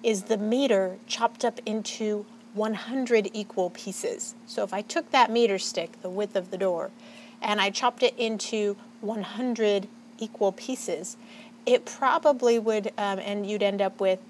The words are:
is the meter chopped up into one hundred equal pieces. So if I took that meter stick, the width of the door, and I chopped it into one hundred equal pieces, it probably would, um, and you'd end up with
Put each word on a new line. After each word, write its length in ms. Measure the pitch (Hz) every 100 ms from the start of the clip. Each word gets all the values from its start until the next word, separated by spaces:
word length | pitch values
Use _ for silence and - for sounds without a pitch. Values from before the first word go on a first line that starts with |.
is 180 | 240 208
the 160 | 190 214
meter 600 | 214 247 277 196 190 190 -
chopped 360 | - 233 -
up 160 | 233 226 220
into 580 | 214 202 - 214 208 208 - -
one 200 | 202 214
hundred 540 | 208 226 262 247 226 196
equal 360 | 214 196 - 180
pieces. 680 | - 202 190 190 - - - -
So 160 | -
if 100 | 202
I 100 | 190
took 280 | 226 339 330
that 220 | 269 226
meter 260 | 233 226 190
stick, 420 | - - 170 -
the 80 | 180
width 280 | 185 208 196
of 160 | 180
the 60 | 180
door, 320 | 190 170 - - - - - -
and 180 | 214 208
I 100 | 196
chopped 340 | 202 254 247
it 100 | 247 240
into 600 | 226 214 - 220 208 202 - -
one 220 | 208 220
hundred 680 | 180 208 254 226 208 202 196 - - -
equal 340 | 220 - 196
pieces, 640 | 190 - 262 - 156 185 - - - - - -
it 180 | 247 240
probably 720 | - 262 320 311 254 240 233
would, 340 | 220 214 208 -
um, 220 | 202 190
and 320 | 202 202 202
you'd 140 | 208
end 180 | 202 196
up 180 | 196 -
with 200 | 196 185